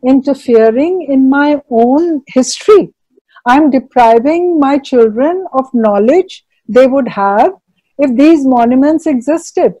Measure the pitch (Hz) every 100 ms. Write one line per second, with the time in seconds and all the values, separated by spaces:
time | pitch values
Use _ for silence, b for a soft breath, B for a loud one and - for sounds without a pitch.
0 | 247 269 277 277 - 233 226 226 311 370
1 | 285 269 262 277 294 294 - 233 240 269
2 | 349 311 - - 254 - - 415 185 _
3 | _ _ b b 240 262 311 262 262 -
4 | 233 233 247 330 359 339 277 285 285 254
5 | 226 214 285 370 370 262 262 240 220 202
6 | 214 330 381 - _ _ _ 214 262 269
7 | 240 - 196 202 294 392 _ _ _ -
8 | 277 233 294 330 269 247 233 254 277 311
9 | 320 262 233 320 - - 294 175